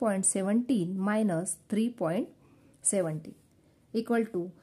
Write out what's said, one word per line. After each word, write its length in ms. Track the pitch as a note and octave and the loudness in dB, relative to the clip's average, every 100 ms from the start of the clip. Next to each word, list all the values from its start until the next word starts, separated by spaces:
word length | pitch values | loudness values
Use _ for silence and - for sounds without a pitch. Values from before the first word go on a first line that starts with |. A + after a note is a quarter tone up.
पॉइंट 240 | A3+ F#3+ | 0 2
सेवनटीन 720 | F#3+ G3 F#3+ A3+ B3 A#3 E3+ F#3+ | 0 0 2 2 2 0 0 0
माइनस 580 | G3 G#3+ G#3+ D#3+ F#3+ - - | 0 2 2 0 -2 -8 -4
थ्री 180 | G#3+ A#3 - | -2 0 0
पॉइंट 300 | E3 F#3 E4+ - - - - _ | -2 0 -4 -10 -20 -20 -20 _
सेवनटीन 500 | - G3 E3 D#3 D#3 - _ _ _ _ _ | 0 2 0 -4 -8 -18 _ _ _ _ _
equal 300 | A3+ A3+ A#3 A3+ | -4 0 0 0
to 200 | F3+ F3 - | -4 -6 -10